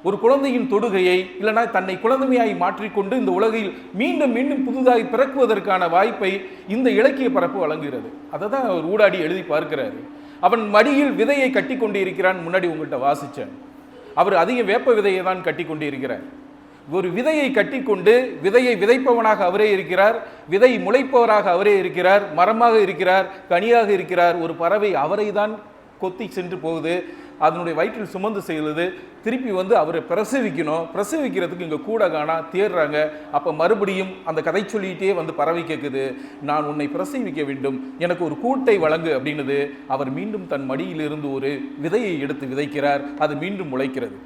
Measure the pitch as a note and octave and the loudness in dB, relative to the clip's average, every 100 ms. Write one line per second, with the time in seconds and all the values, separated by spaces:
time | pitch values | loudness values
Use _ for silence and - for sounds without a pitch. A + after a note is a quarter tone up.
0 | E3+ G3 A3+ C#4 C#4 C4 G#3 G3+ A3+ F#3+ | -2 2 4 4 2 0 0 0 0 2
1 | F#3 F#3 F#3 - G#3+ A3 A#3 F#3+ F#3 F#3 | 2 2 0 -4 -2 0 0 -2 -2 -2
2 | A3 C4 C4 B3+ A3+ F#3 F3+ F#3+ G#3 G#3+ | 0 2 2 2 2 0 -2 -2 -6 -4
3 | F#3+ B3+ G#3 F3+ A3 A3+ G3+ - - F#3 | -2 0 0 2 2 0 -4 -8 -12 -4
4 | C#4+ - C#4+ A#3 C#4 C4+ B3+ C4 B3+ A#3+ | -2 0 0 0 -2 -2 -2 2 4 4
5 | A3+ A3+ C4+ C4+ A#3+ G#3 F#3+ F#3+ F3 E3+ | 2 0 0 2 2 2 0 0 2 4
6 | G#3+ G#3+ G3 G3 - - - A3 B3+ G#3 | 2 0 -2 -2 -8 -16 -6 0 2 4
7 | C4 C4+ B3+ G3 E3+ G3 D#3 D#3 C#3+ B2+ | 4 2 0 0 0 -2 -2 -2 -6 -8
8 | - - - D#3 G3+ C4 B3 F3+ D#3 G#3 | -10 -16 -12 -8 -4 -2 0 -2 -2 4
9 | G3+ F#3 D#3 F#3 F3 D#3 D3 D3 A2+ F#2+ | 4 4 -2 -4 -2 -2 -2 -4 -6 -8
10 | - - - - F3+ A#3 G#3+ G#3 A#3 C#4 | -16 -18 -20 0 2 2 4 4 6 4
11 | C#4+ G#3 A#3 C#4+ C4 G#3+ - B3+ G#3+ G3+ | 2 2 2 2 2 0 -2 -2 -2 0
12 | F#3+ E3+ F#3 F#3 E3 F3+ F3 D#3 D3 C#3 | -2 0 0 0 -2 -2 -2 -4 -6 -2
13 | C3+ D3 D3 - A2+ - - - - - | 0 -2 -4 -10 -12 -14 -20 -20 -20 -20
14 | - - F#3 F#3+ F3 B3 G#3 A3 B3 A3+ | -10 0 2 4 2 0 0 0 2 2
15 | G3+ F#3 F#3 F#3 E3 D3+ D#3 D#3 D3+ C3+ | 2 0 -2 -2 -4 -4 -6 -6 -6 -6
16 | C3 G#2 G2 - - - - - - E3 | -6 -6 -10 -20 -20 -20 -20 -20 -6 -4
17 | F#3 F3 C4 D#4 C4+ - G3+ C4 A3+ G3 | -2 -2 0 2 2 2 0 -2 -2 2
18 | F3+ A#3+ B3+ E3+ F3+ A3+ B3+ A3 G3+ B3+ | 6 6 4 -2 2 4 4 2 4 4
19 | C4 A#3 A3 G#3 F#3 G3 G#3+ G3 D#3 F3+ | 4 4 4 4 2 4 4 2 0 4
20 | G3+ A3+ - - - F#3 B3 A3+ F3+ B3+ | 4 4 -6 -18 -2 4 4 4 2 2
21 | C4 C4 A#3 G#3+ G3 F3 G3+ G3+ F#3 D#3+ | 4 4 6 4 4 2 4 4 2 2
22 | F3+ G3+ G3+ D#3+ F#3 A3+ A#3+ A3 F#3+ D#3 | 4 4 4 2 2 6 4 6 2 2
23 | F3+ F#3+ F3+ - - F3 G#3+ A#3 G#3+ G3 | 4 4 2 -8 -2 0 4 4 4 0
24 | E3 F3 F3 F3 E3 E3 E3+ G#3 G#3 D#3+ | 0 4 4 4 -4 -2 0 2 2 0
25 | D3 G3+ G#3 G3+ G#3+ A3 - - - - | 0 0 -2 0 -2 -4 -14 -20 -20 -8
26 | F#3 F#3 A3 - F3 F3+ D#3+ E3 D#3 F3 | -8 -6 -8 -8 -8 -6 -6 -4 -2 -4
27 | F3+ - - - D3+ E3 E3+ D#3 G3 A#3 | -6 -16 -20 0 0 0 -4 -2 -2 -2
28 | G3+ F#3 G3+ G3+ - D#3+ D3+ D3+ F3 F#3 | -10 -6 -6 -6 -6 -6 -4 -4 -6 -6
29 | - - G#3+ C4 B3+ F#3 F#3+ G3 D#3 E3+ | -18 -10 -6 -4 -4 -4 2 2 2 -2
30 | D#3+ F3 G#3+ C4+ A3 E3 D#3 D#3+ E3 F3 | -2 -4 -2 -2 -2 -4 -4 -4 -4 -6
31 | G3+ D#4+ C4 F3+ F3 F3+ E3+ D3+ - A3 | -4 -2 -2 -2 -4 -6 -6 -6 -4 0
32 | F#3+ D#3 D3+ E3 D#3+ F3+ G#3 F3+ D3 D3+ | 0 0 -2 -4 -4 -2 0 2 0 0
33 | D3+ - - C#3+ F3 D3+ E3+ G#3+ G3+ F#3+ | -2 -4 -4 -2 -2 0 2 2 0 -2
34 | F#3+ F#3 - D#3 D3+ F3 G#3+ A3 F#3 F3 | -4 -8 -6 -4 -2 -2 -2 -4 -6 -2
35 | F#3+ F#3 D#3 C#3+ D3 E3+ D#3+ D3+ C#3+ C3+ | 0 0 -2 -2 0 0 -2 -6 -4 -4
36 | C3+ - - - C#3+ D3 - D3+ C#3+ E3+ | -4 -6 -14 -12 -4 -2 -2 -4 -4 -4
37 | F#3 C#4 G#3+ D#3 C#3+ C#3 C3+ C3 - - | -6 -4 -6 -4 -6 -4 -4 -6 -10 -6
38 | F3 F3 E3+ D3 A#3+ C4+ C4 G3+ D#3+ D#3+ | -4 -2 -4 -4 -2 0 2 4 2 0
39 | E3 C#3 D3+ D3+ C3 C#3 C#3+ - - C#3 | 0 -2 -2 -4 -2 -2 -2 -8 -6 -4
40 | C3+ C#3 G#3 G#3 F3 D3 C3+ C3 F#3 D#3+ | -4 -4 -6 -8 -6 -6 -4 -6 -6 -6
41 | D3+ D3+ C#3+ C3+ C3+ C#3+ - - D3+ G3+ | -6 -6 -6 -4 -4 -4 -8 -8 -2 0
42 | A3 D#3+ C3+ C3+ C3+ C3+ D3 C#3+ C#3+ C#3+ | 0 -4 -4 -6 -6 -4 -4 -2 0 0
43 | C#3+ - D3+ C#3+ E3+ G3+ E3 B2+ C3+ D#3 | -4 -4 -2 -2 -6 -6 -6 -4 -4 -4
44 | A#2 - | -8 -10